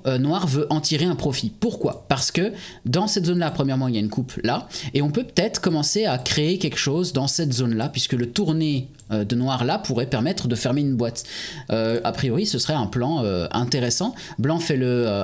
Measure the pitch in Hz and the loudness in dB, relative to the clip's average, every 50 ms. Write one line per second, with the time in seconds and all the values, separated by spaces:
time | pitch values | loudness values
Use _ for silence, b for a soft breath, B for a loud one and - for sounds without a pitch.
0 | - 135 131 127 135 147 170 196 185 151 131 147 147 147 156 156 151 - 160 139 | -2 0 2 2 2 2 2 2 2 2 2 2 2 2 0 0 0 0 2 2
1 | 170 180 160 127 - 147 127 - - 107 - - 214 233 - - - - - - | 2 2 0 0 0 -2 0 0 -4 -4 -2 -2 -2 -2 0 0 -2 -2 -2 -4
2 | - - 226 - - - - 170 185 233 B B B B B B B 127 123 180 | -2 -2 0 0 0 0 2 2 0 0 B B B B B B B 0 2 2
3 | 208 214 - 202 170 175 175 175 165 147 - 151 135 139 131 131 131 127 117 107 | 2 2 2 2 2 2 2 2 2 0 0 0 0 2 2 2 2 2 2 0
4 | 104 107 - - 127 - - - - 113 139 - - B B B B 127 B 139 | 0 0 0 -2 -4 -4 -6 -2 -2 0 -2 -2 -4 B B B B -2 B 0
5 | 143 147 143 233 254 - - - 185 220 226 - - 185 160 151 143 - - 208 | 0 2 0 0 -2 0 0 0 2 2 0 0 0 2 2 2 0 0 2 2
6 | 220 185 127 127 127 - - 151 151 160 185 180 - 147 - - - 143 139 170 | 2 2 0 0 -2 -2 0 2 2 2 2 0 0 -2 -2 -2 -2 0 0 0
7 | 180 180 - 135 135 135 - - 165 143 123 120 131 117 113 110 113 - - 123 | 0 0 0 0 0 0 0 0 0 0 0 0 0 0 0 0 -2 -2 -2 -4
8 | - - 135 120 120 120 - - 202 160 156 160 160 151 143 127 127 - - - | -2 0 0 0 0 0 0 0 2 2 2 2 2 0 0 -2 -4 -6 -14 -20
9 | - - 110 107 104 101 120 120 127 135 131 120 - 143 180 208 - - 127 117 | -6 -2 -2 0 0 0 0 0 2 0 0 0 0 0 0 -2 -2 -2 -2 -2
10 | 113 - - 107 113 165 190 - - 123 120 110 - 127 127 147 147 139 131 113 | 0 0 0 0 0 0 0 -2 -2 -2 0 0 0 0 2 2 2 2 2 0
11 | 120 113 113 - - B B B B B B 147 127 - 113 110 110 113 117 117 | 0 -2 -2 -6 -10 B B B B B B -12 -4 -2 0 0 2 2 0 0
12 | - 113 113 - 143 127 113 156 214 208 - 123 - - 156 143 110 92 - 123 | 0 -2 -2 0 0 0 0 0 0 0 0 -2 0 0 0 0 -2 0 0 0
13 | 120 143 165 143 113 101 95 87 85 - - 113 123 123 - 131 123 120 - - | 0 0 0 0 0 0 0 0 -2 -2 -2 -2 0 0 0 0 0 0 0 0
14 | 185 247 - B B B B - 117 143 165 160 165 - 151 131 127 123 123 120 | -2 -4 -4 B B B B -2 0 0 0 0 0 0 0 2 2 2 2 2
15 | 120 110 101 101 | 2 2 2 0